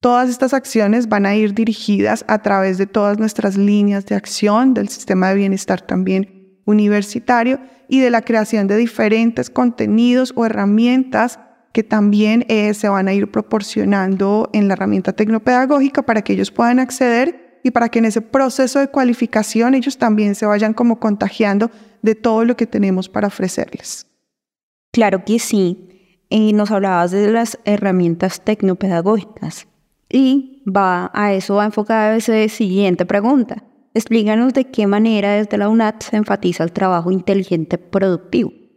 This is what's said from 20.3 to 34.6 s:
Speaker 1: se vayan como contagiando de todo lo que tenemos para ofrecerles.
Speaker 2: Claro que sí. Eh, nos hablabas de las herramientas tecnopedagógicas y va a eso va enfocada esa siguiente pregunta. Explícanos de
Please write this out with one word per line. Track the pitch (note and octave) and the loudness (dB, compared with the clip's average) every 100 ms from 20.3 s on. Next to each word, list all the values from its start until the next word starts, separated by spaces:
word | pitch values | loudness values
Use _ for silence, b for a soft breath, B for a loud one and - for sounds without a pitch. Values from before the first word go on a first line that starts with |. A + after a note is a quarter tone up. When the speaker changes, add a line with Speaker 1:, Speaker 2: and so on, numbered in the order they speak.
Speaker 1:
se | G3+ G#3+ | 0 0
vayan | G#3 G#3+ | 0 0
como | A3 A#3 A3+ | 0 0 0
contagiando | A3+ G#3 G3 - G#3+ G3 A3+ B B B | -2 -2 -4 0 0 2 -2 B B B
de | G#3+ | -2
todo | A3 A3+ A3 | 0 0 2
lo | A#3 B3 | 0 0
que | A3+ | -2
tenemos | G#3 G3 F#3 F#3+ | 0 0 0 -4
para | - G#3 | -4 -4
ofrecerles. | - F#3 - - - - - - _ _ _ _ _ _ _ _ | -4 -6 -4 -8 -8 -16 -18 -18 _ _ _ _ _ _ _ _
Speaker 2:
Claro | - G#3+ F#3+ | 0 2 0
que | F#3+ A3+ | 0 -2
sí. | - G#3+ F#3 F#3 b b b b _ | 0 0 0 -2 b b b b _
Eh, | A3 G#3+ | 0 2
nos | G#3 G#3 | 2 0
hablabas | G#3 G3 F3+ F3 | 0 0 0 0
de | F#3+ G#3 | 2 2
las | A3+ A3+ - | 0 -2 -4
herramientas | - G#3 G3+ F#3 F3 E3+ F#3 - | -2 0 2 2 0 0 -4 -4
tecnopedagógicas | - G#3+ F#3+ F#3 G3 E3+ F3 A3 - - D#3 - - _ _ _ _ | -4 0 0 0 -2 0 0 0 -2 -14 -14 -14 -20 _ _ _ _
y | B3+ C4 C4+ C4 - | 0 2 0 -2 -10
va | - F#3+ F#3+ F3+ F3+ | -4 0 0 -2 -4
a | - G#3 | -2 0
eso | G3 F#3 G3+ | -2 0 0
va | |
enfocada | G#3 G#3+ G#3 A3+ G#3+ | 0 -2 -2 0 2
esa | A3 A3 A3 G#3+ | 0 0 0 0
siguiente | G#3+ G#3 F#3 G3 F3+ | -2 -2 0 0 0
pregunta. | F3 G3+ G#3+ C#4 A#3 - _ _ _ | 0 0 2 2 0 -6 _ _ _
Explícanos | A3 A3 A3+ G#3 G#3+ B3+ | -4 0 0 2 2 2
de | C4 | 0